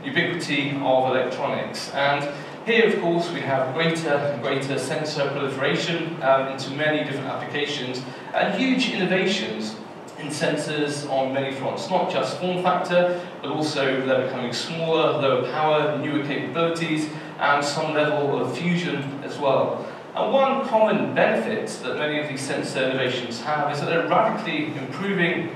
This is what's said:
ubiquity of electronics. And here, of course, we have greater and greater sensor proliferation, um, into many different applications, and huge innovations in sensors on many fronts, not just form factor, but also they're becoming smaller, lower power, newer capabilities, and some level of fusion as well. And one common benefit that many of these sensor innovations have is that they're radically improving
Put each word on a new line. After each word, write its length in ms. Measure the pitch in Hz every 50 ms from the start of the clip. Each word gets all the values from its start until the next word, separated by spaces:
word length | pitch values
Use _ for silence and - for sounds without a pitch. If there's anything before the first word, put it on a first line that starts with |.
| -
ubiquity 680 | 143 - 170 175 170 170 170 151 - 143 139 139 143
of 380 | 143 139 135 131 131 131 127 127
electronics. 800 | 123 131 123 - - - - - - - - - - - - - -
And 360 | - 139 143 143 147 143 147 147 - - - - - -
here, 220 | 220 233 226 226 202
of 140 | 185 185
course, 280 | 175 170 170 170 170 -
we 100 | - 139
have 320 | 135 135 135 131 131 131 139
greater 360 | 160 165 165 165 165 165 156
and 320 | 143 143 139 143 139 123
greater 360 | 120 135 135 135 135 - 139 131
sensor 520 | 123 - 156 151 151 - - 151 139 131
proliferation, 920 | 139 139 139 127 - - 135 160 175 165 - 170 170 165 160 160 - - 135
um, 240 | 135 135 135 131 135
into 240 | 135 - - 139
many 320 | 135 143 151 151 151 151 147
different 240 | 139 135 135 131 131
applications, 760 | 123 123 - - - 147 143 143 143 139 127 127 127 127 - - - - - - -
and 200 | - 185 - 185
huge 380 | - 262 262 254 - - 196
innovations 840 | 185 196 185 175 180 185 180 185 208 - 220 - 220 220 - - - - - - - - - - - -
in 80 | 160 143
sensors 840 | - - 165 151 147 147 - 151 151 151 147 143 143 - - -
on 240 | 135 135 135 131 135
many 200 | 135 135 135 -
fronts, 340 | - - 113 113 - - -
not 200 | 185 - - -
just 280 | - - - - - -
form 220 | 180 185 180 175
factor, 580 | 180 185 180 175 - - 180 180 180 180 175 - - - - -
but 100 | - 143
also 540 | 151 156 156 151 143 147 135 135 135 131 127
they're 220 | 131 131 131 127 120
becoming 260 | 120 123 120 120 120
smaller, 680 | - - - 170 165 165 165 160 160 151 139 123 117
lower 320 | 135 135 131 123 - -
power, 460 | - 156 156 156 156 151 147 151 135 135
newer 260 | 143 151 147 147 139
capabilities, 840 | 139 139 143 - - 131 160 165 170 165 160 165 156 156 156 151 - - - - - - -
and 260 | - 139 143 143 143
some 280 | 147 - 156 156 156 151
level 460 | 151 147 151 147 147 143 139 131 123
of 180 | - 131 - -
fusion 640 | 170 175 175 - - 147 139 139 131 - - - -
as 140 | 123 - -
well. 460 | 147 139 131 - - - - - - - - - - - -
And 160 | - - -
one 340 | - 277 269 262 240 226 240 -
common 460 | 226 220 220 208 - - - 135 -
benefit 520 | 170 - - 151 147 143 143 143 - - - - - -
that 140 | 127 - 147
many 220 | 151 151 151 151
of 80 | 147 147
these 100 | 131 -
sensor 440 | - - 147 139 151 - - - 135
innovations 580 | 131 135 135 131 123 120 120 - - - -
have 320 | - 151 151 151 147 - 139
is 80 | 139
that 60 | - -
they're 200 | 160 165 165 147
radically 600 | 139 - - - - - - 165 160 147 - - 135 135
improving 760 | 131 - - - 190 202 190 170 175 170 - 165 165 - -